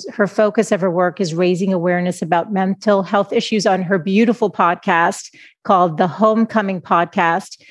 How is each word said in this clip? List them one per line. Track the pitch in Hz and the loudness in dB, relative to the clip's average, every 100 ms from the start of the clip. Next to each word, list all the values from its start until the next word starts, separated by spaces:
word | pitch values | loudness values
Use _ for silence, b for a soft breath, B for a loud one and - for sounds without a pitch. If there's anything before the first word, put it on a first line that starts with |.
| - | -8
her | - 196 | -2 -2
focus | - 214 208 202 | 2 0 2 0
of | 202 | 0
her | 185 | 0
work | 175 180 175 | 0 0 0
is | 185 | -4
raising | 165 180 180 190 | 0 0 0 0
awareness | 185 175 180 180 175 | 0 0 0 -2 -4
about | 165 170 170 | -2 -2 -2
mental | 196 190 196 - 202 | -2 -2 -2 0 0
health | 185 208 196 | 2 -2 0
issues | 233 226 220 196 | -2 -2 -2 0
on | 185 | 0
her | 175 196 | 0 -2
beautiful | 160 196 233 233 208 | 0 2 2 2 -2
podcast | - 180 175 - 170 170 - - B B B - | 0 0 0 0 2 2 -2 -12 B B B 0
called | 196 180 156 | 2 2 0
The | 185 | -2
Homecoming | 143 220 220 226 226 196 185 | 2 2 2 0 0 -2 -4
Podcast | - 180 170 - 170 170 - - b | -2 0 0 0 0 0 -4 -20 b